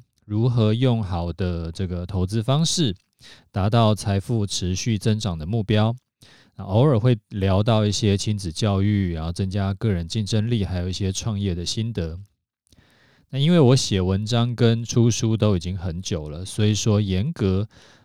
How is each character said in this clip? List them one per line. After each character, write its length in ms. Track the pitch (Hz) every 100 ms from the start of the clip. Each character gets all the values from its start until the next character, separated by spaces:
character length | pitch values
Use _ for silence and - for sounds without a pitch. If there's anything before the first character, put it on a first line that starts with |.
| - _ -
如 240 | 104 123
何 240 | 120 107
用 280 | 113 131 113
好 300 | 101 92 85
的 400 | 82 90 85 82
这 160 | 82 92
个 180 | 87 87
投 200 | 92 92
资 180 | 110
方 220 | 107 139 160
式， 300 | - 143 90 _ _ - - _
达 180 | - 95
到 240 | 117 110
财 260 | 107 - 98
富 280 | - 117 101
持 260 | - 90
续 240 | 90 - 107
增 220 | 117 107
长 180 | 104 82
的 80 | 78
目 160 | 117
标。 320 | 101 107 110 123 _ _ - - _ -
那 100 | 95
偶 180 | 101
尔 160 | 147 117
会 180 | 120 117 -
聊 320 | 107 95 95
到 240 | 110 110 104
一 60 |
些 260 | 98 107 98
亲 200 | - 104
子 140 | 98
教 300 | 78 107 95
育， 320 | 101 104 92
然 100 | 82
后 80 | 80
增 180 | 85 98
加 240 | 101 98
个 180 | 98 113
人 160 | 90 82
竞 180 | 117 104
争 240 | 110 107
力， 160 | 120 92
还 140 | 90
有 100 | 90
一 40 |
些 180 | 92 98
创 280 | 92 - 101
业 140 | 98
的 120 | 87 85
心 280 | - 113
得。 260 | 110 82 82 101 _ _ _ _ _ _ _ _ _ _
那 100 | 131
因 120 | 147
为 80 | 175
我 160 | 127 127
写 260 | - 101
文 240 | 90 95 107
章 280 | 117 120 117
跟 280 | 117 117
出 260 | 117 - 117
书 280 | 107 113 110
都 180 | 104 95
已 40 |
经 180 | 90 92
很 240 | 87 82
久 280 | 95 82 76
了， 140 | 73
所 220 | 95 - 104
以 100 | 107
说 240 | 117 104
严 320 | 104 92 123
格， 380 | 170 101 95 107 _ - _